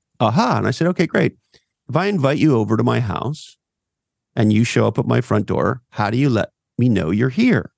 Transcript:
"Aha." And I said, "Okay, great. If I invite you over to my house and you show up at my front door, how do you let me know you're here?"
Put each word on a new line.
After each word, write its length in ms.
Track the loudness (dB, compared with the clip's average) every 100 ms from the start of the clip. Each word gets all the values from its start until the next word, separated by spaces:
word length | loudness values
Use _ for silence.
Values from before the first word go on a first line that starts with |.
| _ _
"Aha." 360 | 0 2 0 0
And 100 | -2
I 40 |
said, 160 | -2 -2
"Okay, 200 | 0 -2
great. 300 | 0 0 -4 _ _ _ _ _
If 80 | -2
I 100 | -2
invite 320 | 0 0 2
you 180 | 2 2
over 220 | 0 0
to 60 |
my 160 | 0 0
house 580 | -2 -4 -6 -8 -14 -20 _ _ _ _ _ _ _ -2
and 160 | 2
you 100 | 2
show 220 | 2 2 0
up 120 | 0
at 80 | 0
my 140 | 0
front 260 | 0 -2 -2
door, 360 | -2 -2 -4 -8
how 180 | -4 -2
do 80 | 0
you 140 | 0
let 200 | 0 -2 _ _ -2
me 100 | 2
know 220 | 2 0
you're 180 | 0 -2
here?" 440 | 0 2 2 -2